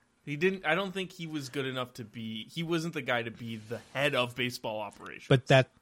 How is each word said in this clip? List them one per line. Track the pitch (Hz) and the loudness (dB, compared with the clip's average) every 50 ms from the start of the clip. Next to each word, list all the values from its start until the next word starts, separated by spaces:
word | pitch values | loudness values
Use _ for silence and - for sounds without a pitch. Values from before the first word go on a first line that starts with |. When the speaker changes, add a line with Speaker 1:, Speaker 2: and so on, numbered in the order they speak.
| _ _ _ _ _ | _ _ _ _ _
Speaker 1:
He | 143 147 | -8 -2
didn't, | 147 175 190 196 190 - | 2 2 2 2 2 0
I | 151 160 | 2 2
don't | 185 202 190 180 | 2 0 -2 -4
think | 190 185 170 - | -4 -6 -6 -8
he | - 165 | -10 -8
was | 156 156 151 139 123 | -6 -6 -6 -6 -6
good | - 147 131 | -4 -4 -4
enough | 131 127 131 123 127 - | -2 -2 -4 -4 -6 -8
to | - 117 | -10 -12
be, | 104 - 120 113 110 110 110 110 - | -12 -10 -8 -8 -6 -6 -8 -8 -8
he | - 165 170 | -6 -6 -2
wasn't | 160 170 165 160 170 165 | 0 0 0 0 -2 -4
the | 151 123 | -4 0
guy | 127 123 117 117 | 0 0 0 0
to | 117 | -2
be | 110 - 120 113 113 110 107 107 | -6 -8 -8 -8 -8 -8 -8 -8
the | 117 107 - - - | -10 -10 -10 -6 -2
head | 135 143 147 139 | 0 0 2 4
of | 123 123 120 120 | 2 2 0 0
baseball | 127 123 123 123 - - 117 107 107 | 0 -2 -2 -2 -4 -4 -4 -4 -4
operations. | 104 101 - - 95 92 65 - - - | -4 -6 -8 -12 -12 -12 -12 -6 4 6
Speaker 2:
But | 139 123 - - | 6 6 8 8
that, | 139 131 127 - _ _ | 8 8 8 6 _ _